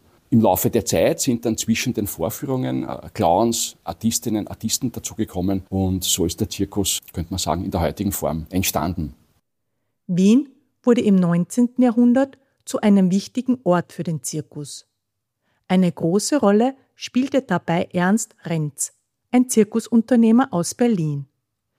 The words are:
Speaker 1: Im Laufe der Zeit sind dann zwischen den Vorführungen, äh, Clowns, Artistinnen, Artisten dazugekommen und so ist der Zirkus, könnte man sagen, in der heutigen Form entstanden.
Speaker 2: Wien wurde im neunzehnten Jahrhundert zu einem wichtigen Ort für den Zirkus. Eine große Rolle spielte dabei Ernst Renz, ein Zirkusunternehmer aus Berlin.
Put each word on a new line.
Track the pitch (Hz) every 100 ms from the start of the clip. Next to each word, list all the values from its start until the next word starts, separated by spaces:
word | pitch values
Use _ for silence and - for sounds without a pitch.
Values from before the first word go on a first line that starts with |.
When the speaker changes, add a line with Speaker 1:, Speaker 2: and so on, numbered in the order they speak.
| _ _ _
Speaker 1:
Im | 113
Laufe | 107 92 110
der | 113 -
Zeit | 90 110 170
sind | - 117
dann | 120 110
zwischen | - 113 127
den | 113 101
Vorführungen, | - 85 - 135 131 127 131 -
äh, | 60 82
Clowns, | - 87 90 117 117 - -
Artistinnen, | - 90 113 - 120 107 -
Artisten | 90 110 - 131
dazugekommen | - - - 107 90 92 98 92
und | 95 95 92
so | - -
ist | 85 -
der | 104
Zirkus, | - 98 104 95 - -
könnte | - 80
man | 92
sagen, | - 82 98
in |
der | 95
heutigen | 80 82 98
Form | - 73 80 80
entstanden. | 92 95 82 78 87 73 - _ _ _ _ _ _ _ _ -
Speaker 2:
Wien | 180 196 240 302 _ _ _
wurde | 247 240
im | 214 190
neunzehnten | 175 170 170 - 240 247
Jahrhundert | 247 226 240 240 277 - _ _
zu | - -
einem | 214 202 185
wichtigen | 196 - - 247 247
Ort | - 175 165
für | -
den | 175 156
Zirkus. | - 156 147 147 147 - - _ _ _ _ _ _ _ -
Eine | 185 180
große | - 175 196 - 294
Rolle | 202 208 247 269 _ _
spielte | - 247 262 269
dabei | - 175 - 170 -
Ernst | 180 180 220 - _
Renz, | 165 165 147 - - _ _ _ _
ein | 254 247
Zirkusunternehmer | 220 214 226 - 233 - 247 226 233 262
aus | 175 170
Berlin. | - 240 196 156 143 135 _ _ _ _